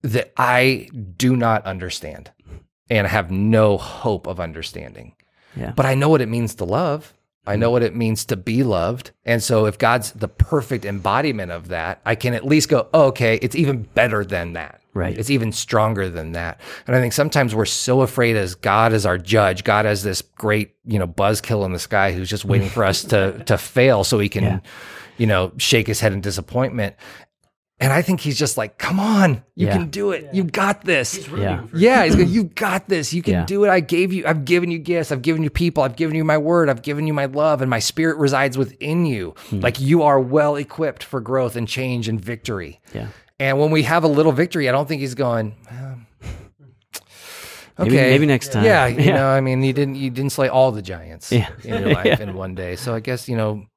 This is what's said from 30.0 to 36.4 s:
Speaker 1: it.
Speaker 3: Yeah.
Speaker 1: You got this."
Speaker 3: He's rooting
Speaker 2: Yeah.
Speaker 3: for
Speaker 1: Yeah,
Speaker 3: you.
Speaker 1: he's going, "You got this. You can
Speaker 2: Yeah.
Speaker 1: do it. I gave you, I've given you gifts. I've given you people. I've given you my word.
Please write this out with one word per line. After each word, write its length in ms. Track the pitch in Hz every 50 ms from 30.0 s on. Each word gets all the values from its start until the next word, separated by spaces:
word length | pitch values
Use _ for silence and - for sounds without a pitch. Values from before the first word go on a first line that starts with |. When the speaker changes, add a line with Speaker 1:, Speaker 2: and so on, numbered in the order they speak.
| 202 202
Speaker 1:
it. 140 | 180 147 -
Speaker 3:
Yeah. 60 | - 165
Speaker 1:
You 100 | 196 185
got 400 | 160 - - 196 202 202 - -
this." 300 | 190 175 139 123 - -
Speaker 3:
He's 160 | - - 143
rooting 140 | 143 - 101
Speaker 2:
Yeah. 140 | 95 90 - 117
Speaker 3:
for 100 | - - 160
Speaker 1:
Yeah, 200 | 190 233 262 254
Speaker 3:
you. 40 | 196
Speaker 1:
he's 120 | 160 -
going, 120 | 196 180 -
"You 160 | 180 226 208
got 440 | 160 _ - 214 196 180 190 - -
this. 240 | 196 165 143 - 160
You 80 | 175
can 100 | 165 -
Speaker 2:
Yeah. 120 | - 87 82
Speaker 1:
do 180 | - 196 202 208
it. 60 | 202
I 100 | 185 185
gave 320 | 156 - 175 165 185 190
you, 120 | 185 190 151
I've 180 | 147 160 156 139
given 260 | 131 170 175 175 175
you 80 | 170 165
gifts. 320 | 151 170 175 170 156 -
I've 120 | 151 131
given 200 | 123 156 160 160
you 60 | 160 147
people. 340 | - - 175 170 - 151
I've 140 | 139 131 117
given 180 | - 165 160 151
you 80 | 160
my 140 | 156 156 156
word. 320 | 156